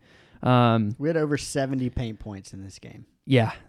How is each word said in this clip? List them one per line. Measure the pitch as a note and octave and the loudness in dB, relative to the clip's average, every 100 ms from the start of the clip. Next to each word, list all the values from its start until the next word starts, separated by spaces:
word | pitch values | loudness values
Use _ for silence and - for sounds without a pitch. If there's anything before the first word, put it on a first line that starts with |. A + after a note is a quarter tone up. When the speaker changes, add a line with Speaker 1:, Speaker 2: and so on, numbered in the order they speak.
| _ _ _ - | _ _ _ -6
Speaker 1:
Um, | B2 B2 A#2+ A2+ G#2 A#2+ | 2 4 6 4 0 -2
Speaker 2:
We | D3 | -2
had | E3 | 0
over | D3+ D3 | 0 -2
seventy | - D3 C3+ C3+ B2 | -2 -4 -2 -2 -4
paint | - A#2 G#2+ | -6 -8 -10
points | G#2+ G2 - | -12 -14 -14
in | F#2+ | -16
this | F#2+ - | -16 -18
game. | - A#2+ A2+ _ - | -20 -20 -20 _ 2
Speaker 1:
yeah, | C3 A2 - | 4 4 -4